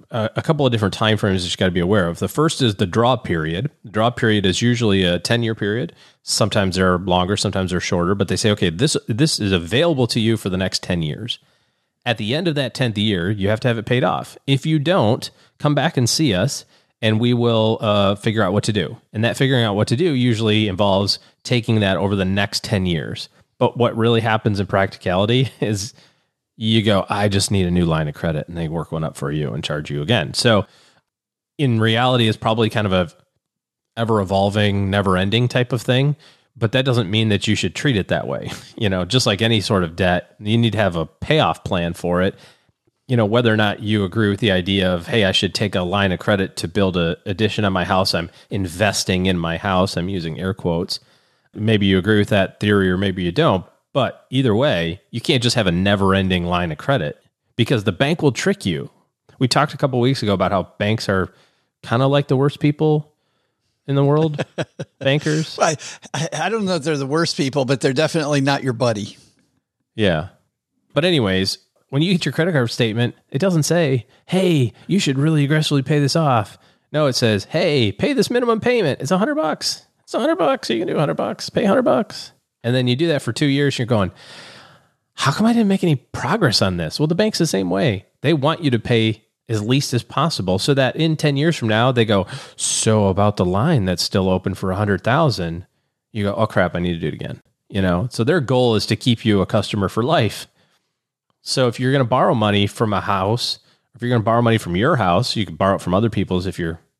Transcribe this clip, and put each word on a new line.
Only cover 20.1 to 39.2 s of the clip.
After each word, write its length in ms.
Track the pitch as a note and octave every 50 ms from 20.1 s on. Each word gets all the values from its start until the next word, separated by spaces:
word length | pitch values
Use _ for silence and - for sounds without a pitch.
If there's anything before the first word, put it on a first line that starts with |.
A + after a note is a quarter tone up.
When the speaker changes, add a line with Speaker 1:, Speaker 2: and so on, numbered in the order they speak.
Speaker 1:
usually 560 | C#3+ B2 B2 B2+ A2+ G#2 A2+ G#2+ G#2+ G#2+ G#2+
involves 520 | G#2 G2+ G#2 G#2 G2+ F#2+ G2 G2+ G2 - - - _ _ _ -
taking 360 | - B2+ A#2+ A2 - A2+ A2
that 160 | G2+ F#2+ F#2+
over 220 | D#2+ F#2+ G2 G#2
the 80 | G2 F#2
next 400 | F#2 G2 G#2 G2+ G2 - - -
ten 200 | - A2+ F#2+ F#2
years. 440 | F2+ E2+ D#2+ B1 A1+ - - - - _ _ _ _ _
But 200 | - B2+ - -
what 180 | B2 A#2+ A2 -
really 240 | A2+ A2+ A#2 A#2 A2+
happens 400 | A2+ A#2 A2 A2 - A2+ G2+ G2
in 80 | G2
practicality 840 | F2 - G2 G2 F#2+ - - - F#2+ F2 F#2 G2+ G#2+ A#2+ B2+ C3 A2 -
<laughs> 60 | -
is 320 | - G#2+ A2 F#2+ G2 B2 - - - _ _ _ _ _ _ _ _ _ _
you 240 | - A2+ A2 A2 A2 G2+
go, 220 | A2 G2+ F#2+ -
"I 220 | - G#2 G2+ G#2 G#2
just 220 | G2 G2 - -
need 160 | G2+ G2 F#2
a 40 | F2
new 140 | F2 F2+ F2
line 240 | E2 D#2+ D#2 D#2 D2
of 60 | D2
credit," 340 | - - E2+ D#2 D2+ - -
and 80 | F2
they 100 | E2+ E2
work 240 | D#2 D#2+ E2+ E2 -
one 140 | E2 D#2+ D#2+
up 100 | - -
for 160 | - - C#2+
you 220 | D2 D2+ D2 C2 -
and 100 | - -
charge 260 | - D2+ D2 D2+ -
you 120 | C#3+ -
again. 320 | D2 A2 A#2+ A2 - A2+ -
So 320 | - - - - G3+ - - _ _ _ _ _ _ _ _ _ _ _ _ _ _ _ _ _
in 220 | - D3 B2+ A#2 A2
reality, 480 | A2 A2+ A2+ A#2 B2+ B2+ B2+ B2 A2+
it's 80 | A2 G#2+
probably 340 | - - A2 A2+ A#2 A2+ G#2+
kind 160 | - A#2 G#2
of 60 | F#2+
a 220 | F#2 F#2 F2+ D2+ - _ _ _ _ _ _ _ _ _ _ _ _ _ _ _ _
ever-evolving, 920 | A#2 A#2 A2 A2+ G#2+ G2 F2 G2 F#2+ G2 G2+ G2+ G#2+ G#2 G#2 G2 G2+ G2 F#2+
never-ending 580 | G2 G2+ F#2+ G2 F#2 F2+ F#2+ G2+ G#2+ A#2 B2
type 260 | A#2+ - C3 B2 - C3
of 80 | A2+
thing. 340 | - - B2 B2+ C#3 D3 D3 - - - _ _ _ _ _
But 160 | G#2+ A2+ G#2+
that 140 | - B2+ C3
doesn't 240 | C#3 A#2+ A#2+ G#2+ F2
mean 200 | G#2 A2 A2 A2
that 180 | G2+ F#2+ -
you 80 | G#2+ G#2
should 200 | - - F2+ -
treat 200 | - - D3 B2
it 100 | G2 E2+
that 200 | - F2 D#2 -
way. 240 | A#1+ C2 - - - -
<laughs> 60 | - - - -
You 120 | - A2+ G2
know, 160 | F#2+ F#2 F2
just 200 | E2+ - C3